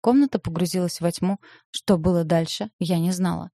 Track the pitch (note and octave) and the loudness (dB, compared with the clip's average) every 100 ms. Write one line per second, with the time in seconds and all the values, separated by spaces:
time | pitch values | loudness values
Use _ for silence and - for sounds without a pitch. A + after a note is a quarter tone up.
0 | - B3+ C#4 G3+ - E3 F3 F#3 F3+ - | 4 4 4 0 -4 -2 -2 0 -4 -2
1 | E3+ - F3+ G3 - - _ - - F#3 | -4 -2 -2 -4 -8 -20 _ -14 0 2
2 | D#3+ F3 D#3+ E3 E3 - G#3+ _ E3+ F3 | 4 0 2 0 0 -6 -8 _ -2 0
3 | E3+ F#3 F#3 E3+ F3 | 0 0 -2 -2 -8